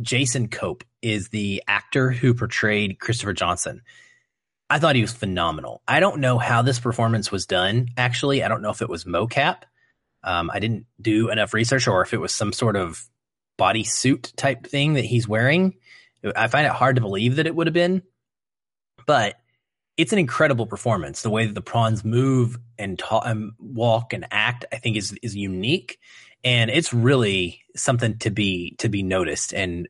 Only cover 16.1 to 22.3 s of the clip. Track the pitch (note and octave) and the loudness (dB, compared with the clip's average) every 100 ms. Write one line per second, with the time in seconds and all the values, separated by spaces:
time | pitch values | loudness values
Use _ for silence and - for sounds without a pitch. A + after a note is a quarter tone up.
16.1 | _ G#2 - A2+ C#3 D3+ - C3 B2+ A2 | _ -6 -2 0 2 2 2 2 2 0
17.1 | G2 A#2 C3+ D#3+ D#3+ E3 D#3+ F3 F#3 - | 0 0 2 0 0 0 2 2 0 -4
18.1 | _ _ _ _ _ _ _ _ _ - | _ _ _ _ _ _ _ _ _ 0
19.1 | C#3+ G#2 - _ _ _ _ _ - D#3+ | 2 2 -4 _ _ _ _ _ -2 0
20.1 | G#3 C#3+ - D#3 B2+ G#2 G#2 B2 G#2 D2 | 2 2 2 2 2 -2 -4 -2 -2 -2
21.1 | - A#2 A2 A2+ G#2 - A#2 A2+ G#2+ G#2+ | -6 -2 0 0 -2 -4 0 2 0 0
22.1 | A#2+ C3+ | 2 2